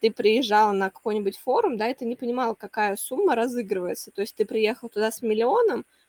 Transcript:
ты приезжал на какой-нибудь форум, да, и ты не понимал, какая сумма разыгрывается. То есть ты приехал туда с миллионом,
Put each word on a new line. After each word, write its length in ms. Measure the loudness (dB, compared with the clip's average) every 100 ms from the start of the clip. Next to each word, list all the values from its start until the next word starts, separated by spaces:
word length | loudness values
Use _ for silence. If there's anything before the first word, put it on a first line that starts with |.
ты 100 | -2
приезжал 640 | 2 4 4 4 4 4
на 160 | 2 -2
какой-нибудь 460 | -4 -4 -2 -4 -4
форум, 400 | 0 2 2 0
да, 120 | -4
и 60 | -4
ты 100 | -6
не 100 | -6
понимал, 380 | -4 -2 -2 -4
какая 420 | -8 -2 -2 -2
сумма 380 | -6 0 2 2
разыгрывается. 760 | 0 -2 -4 -4 -4 -6 -8
То 100 | -8
есть 120 | -6 -4
ты 80 | -2
приехал 440 | 0 0 -2 -6
туда 220 | -2 -2
с 120 | -2
миллионом, 600 | -2 0 2 4 2 0 -6 _